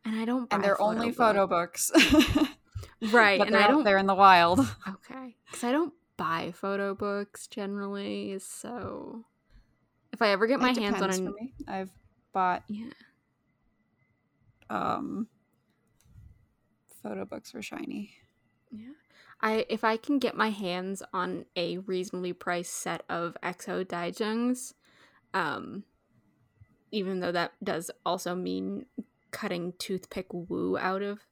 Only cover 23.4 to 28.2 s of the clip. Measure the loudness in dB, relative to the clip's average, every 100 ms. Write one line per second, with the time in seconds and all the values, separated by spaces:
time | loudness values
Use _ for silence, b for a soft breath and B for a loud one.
23.4 | -8 -8 -6 -6 -4 -4 -6 -4 -4 0
24.4 | 0 -2 -6 _ b b b b _ -4
25.4 | -2 -4 -10 -14 -16 _ _ _ _ _
26.4 | _ _ -20 _ _ -6 -4 -4 -2 -2
27.4 | -4 _ -6 -4 -6 -8 -4 -4